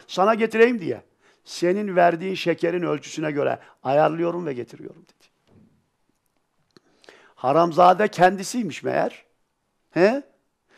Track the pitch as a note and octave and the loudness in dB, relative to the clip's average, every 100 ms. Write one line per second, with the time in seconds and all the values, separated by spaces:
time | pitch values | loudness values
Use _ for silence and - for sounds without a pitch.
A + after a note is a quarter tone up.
0 | - F3+ G3+ A3 A3 A3 A#3+ A#3 D3+ G#2+ | -12 -2 0 0 -2 2 2 2 -6 -10
1 | _ _ _ _ - - E3+ G3+ G#3 F3+ | _ _ _ _ -18 -4 -2 -2 -2 2
2 | F3 E3+ F#3+ F3+ F3 D#3+ E3+ F3 D#3+ D3+ | 2 2 -6 -6 -4 -2 -2 -2 -4 -4
3 | - - D#3 C#3+ C3 A#2+ - _ B2+ C#3+ | -6 -8 -6 -2 -4 -4 -10 _ 0 2
4 | D#3 E3 E3+ F3 D#3+ B2 A#2 - - E3 | 2 0 -4 -4 -8 -8 -12 -16 -20 -20
5 | _ _ _ _ _ _ _ _ _ _ | _ _ _ _ _ _ _ _ _ _
6 | _ _ _ _ _ _ _ _ _ _ | _ _ _ _ _ _ _ _ _ _
7 | - - _ _ B2+ D#3 E3+ D#3 F3+ F#3 | -20 -20 _ _ 0 2 2 6 6 6
8 | G#3+ - F#3 G3 F#3+ B3 F#3+ - B2+ C3 | 0 4 2 2 -6 -6 -6 -8 -4 -2
9 | G#3+ - _ _ _ _ _ _ _ D#3+ | -4 -8 _ _ _ _ _ _ _ 2
10 | G3 C#4 - _ _ _ _ | 2 2 -8 _ _ _ _